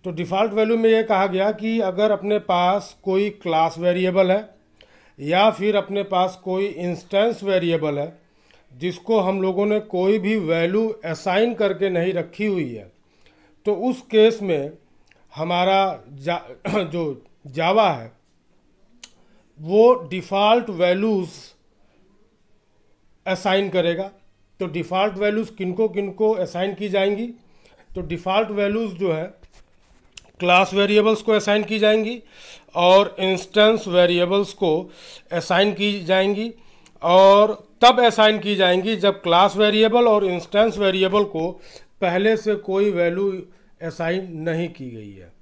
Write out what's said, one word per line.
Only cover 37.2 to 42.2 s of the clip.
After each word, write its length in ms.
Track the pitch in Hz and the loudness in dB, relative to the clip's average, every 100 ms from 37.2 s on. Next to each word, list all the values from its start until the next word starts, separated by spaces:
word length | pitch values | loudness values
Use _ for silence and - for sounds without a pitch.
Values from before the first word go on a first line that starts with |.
| 196 202 214 214 - _ | 8 8 6 0 -12 _
तब 160 | 240 247 | 6 6
असाइन 380 | 233 220 214 214 | 4 6 4 4
की 160 | 202 196 | -2 0
जाएंगी 400 | 185 180 196 214 | 2 2 0 0
जब 240 | 196 196 | 0 0
क्लास 340 | - 170 196 196 | 2 4 4 4
वेरिएबल 500 | 214 214 220 240 226 | 0 4 2 4 2
और 180 | 208 196 | 2 0
इंस्टेंस 520 | 175 - 202 226 208 | -4 -2 0 0 0
वेरिएबल 460 | 196 190 190 208 202 | -2 0 0 0 -2
को 240 | 160 170 - - - - _ | -4 -8 -10 -20 -20 -20 _
पहले 340 | 185 180 | -4 0